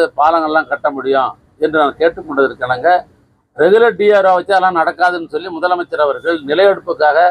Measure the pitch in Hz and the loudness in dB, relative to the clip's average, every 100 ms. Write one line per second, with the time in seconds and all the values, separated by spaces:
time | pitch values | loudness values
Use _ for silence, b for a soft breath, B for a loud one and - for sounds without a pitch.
0 | 165 - 156 165 156 156 151 143 147 139 | 0 2 2 2 0 -2 -2 -4 -4 -4
1 | 131 135 120 - _ - 156 156 139 139 | -2 -2 -2 -6 _ -2 0 2 0 0
2 | 165 165 156 139 131 117 127 127 160 180 | -2 -2 -6 -2 -2 -2 -6 -2 0 0
3 | - _ _ _ _ - 165 220 233 185 | -2 _ _ _ _ 0 2 4 2 2
4 | 208 202 190 180 - 190 185 170 160 165 | 2 4 2 0 0 0 0 0 -2 0
5 | 180 175 160 151 190 160 180 175 165 151 | -2 -2 -6 -8 -8 -4 -2 -2 -4 -2
6 | 147 123 151 165 139 160 196 180 175 160 | -2 -2 -4 -4 -4 2 2 0 -6 0
7 | 151 151 180 | 2 2 0